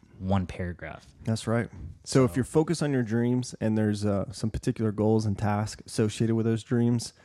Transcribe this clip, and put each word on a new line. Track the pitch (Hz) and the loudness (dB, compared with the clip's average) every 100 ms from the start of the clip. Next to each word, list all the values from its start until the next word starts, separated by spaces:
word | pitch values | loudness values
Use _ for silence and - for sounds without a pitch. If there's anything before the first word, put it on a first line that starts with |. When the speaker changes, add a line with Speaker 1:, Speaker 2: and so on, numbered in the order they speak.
| - - | -20 -8
Speaker 1:
one | 92 98 87 | 0 0 -2
paragraph. | - 90 85 80 - - - | -6 -8 -8 -12 -16 -20 -10
Speaker 2:
That's | 113 113 - | -4 -2 0
right. | 117 107 - - - | 0 -2 -8 -16 -16
So | - 139 127 | 0 4 4
if | |
Speaker 1:
So | 131 | 2
Speaker 2:
you're | 113 | 2
focused | 156 160 165 | 2 2 0
on | 147 | 0
your | 135 | 0
dreams | 113 117 120 127 123 - | 0 2 2 0 -2 -4
and | 110 110 | 0 2
there's, | 107 104 104 | 2 0 0
uh, | 98 98 | 0 -2
some | - 110 | -4 -4
particular | - - 120 110 | -2 -4 -2 -2
goals | 101 107 110 107 | 2 4 4 2
and | 95 | 0
tasks | 104 104 107 - - | 0 0 -2 -8 -8
associated | - 107 - 113 113 | 0 0 0 0 2
with | 113 | 2
those | 113 | 0
dreams, | - 120 120 120 - - | 0 2 2 2 -4 -14